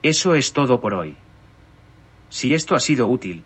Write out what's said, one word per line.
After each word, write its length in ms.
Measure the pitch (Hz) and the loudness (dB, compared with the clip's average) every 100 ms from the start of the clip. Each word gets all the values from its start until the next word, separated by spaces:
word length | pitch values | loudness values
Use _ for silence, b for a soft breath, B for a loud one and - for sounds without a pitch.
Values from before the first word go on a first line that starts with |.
Eso 320 | 151 156 185 160 | 0 0 2 2
es 180 | 131 | 2
todo 260 | - 139 123 | 0 2 2
por 140 | 110 | 0
hoy. 240 | 98 80 73 - - - _ - - - - - - - | -4 -6 -10 -20 -20 -20 _ -20 -20 -20 -20 -20 -20 -16
Si 240 | - 127 | -4 0
esto 220 | 160 156 160 | 0 0 -2
ha 40 | |
sido 280 | - 143 113 | 2 2 2
útil 360 | 127 95 85 | 0 -2 -12